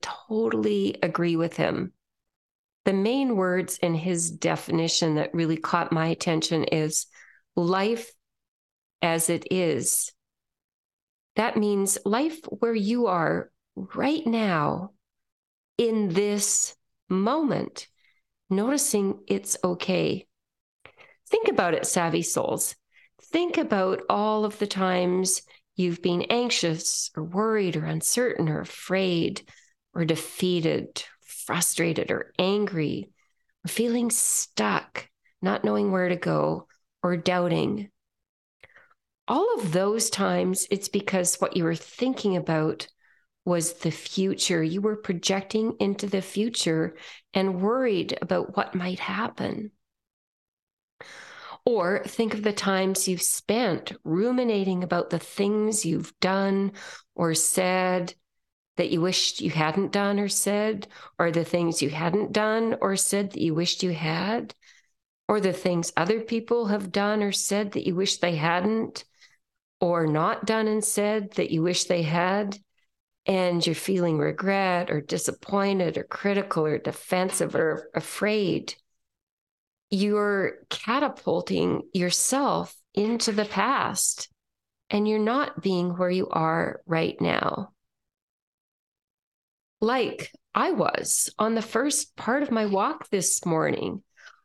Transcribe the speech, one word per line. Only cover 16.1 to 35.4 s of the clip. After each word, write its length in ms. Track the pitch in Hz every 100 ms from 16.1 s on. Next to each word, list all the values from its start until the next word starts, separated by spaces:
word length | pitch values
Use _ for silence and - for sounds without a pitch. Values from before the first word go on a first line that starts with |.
| 170 208 208 196 - - - _ _ -
moment, 800 | 185 208 302 294 175 - - - _ _ _ _ _ -
noticing 720 | 190 226 285 - 208 196 202 -
it's 280 | 196 - -
okay. 640 | 185 175 - 180 160 190 - _ _ _ _ _ - - - _ -
Think 200 | 453 453
about 260 | - 180
it, 120 | 160 -
savvy 360 | 185 170 170
souls. 520 | 165 - - - - - _ _ _ _ -
Think 280 | 330 349 330
about 440 | 302 202 190 - -
all 360 | 202 214 214
of 140 | 214 208
the 80 | 208
times 760 | 190 190 180 180 180 185 - - - _ -
you've 260 | 180 170
been 200 | 180 175
anxious 920 | - 240 240 - 170 160 - - -
or 80 | -
worried 540 | 160 185 220 214 190 160
or 80 |
uncertain 640 | 156 160 - 240 247 - 160
or 120 | 151
afraid 800 | 170 - - 190 185 170 165 196 - - _ _ _
or 100 | -
defeated, 1000 | 160 160 - - 185 175 160 - - - - -
frustrated 920 | - - - 170 170 - 165 156 -
or 220 | - - -
angry, 760 | 185 208 202 175 151 - - _ _ _ _ _
or 40 | 175
feeling 420 | - 233 233 233
stuck, 960 | - - - - - 214 190 - - - _ _ _